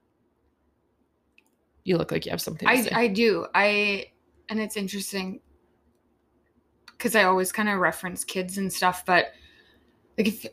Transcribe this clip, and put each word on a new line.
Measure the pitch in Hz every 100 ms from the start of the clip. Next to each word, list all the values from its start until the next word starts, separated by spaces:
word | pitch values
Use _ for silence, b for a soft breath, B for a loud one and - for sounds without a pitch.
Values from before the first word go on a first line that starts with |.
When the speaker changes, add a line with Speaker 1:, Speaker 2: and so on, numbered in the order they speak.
| _ _ _ _ _ _ _ _ _ _ _ _ _ _ _ _ _ _
Speaker 1:
You | 185 170
look | 160
like | 165 -
you |
have | 170
something | - 160 196
to |
Speaker 2:
I, | 247
Speaker 1:
say. | 220
Speaker 2:
I | 226 240
do. | 190 233 170 -
I, | 190 208 208 208 196 - _ _ _ -
and | 214
it's | 208 208
interesting | 196 202 190 196 185 - _ _ _ _ _ _ _ _ _ _ _ _ _ _ - -
'cause | 226 214
I |
always | 185 185 185
kinda | - 214 196
reference | 170 175 180 180
kids | - 190 180 196
and | 190
stuff, | - 185 180 -
but, | 175 - - b b b b b b _ -
like, | 208
if, | - -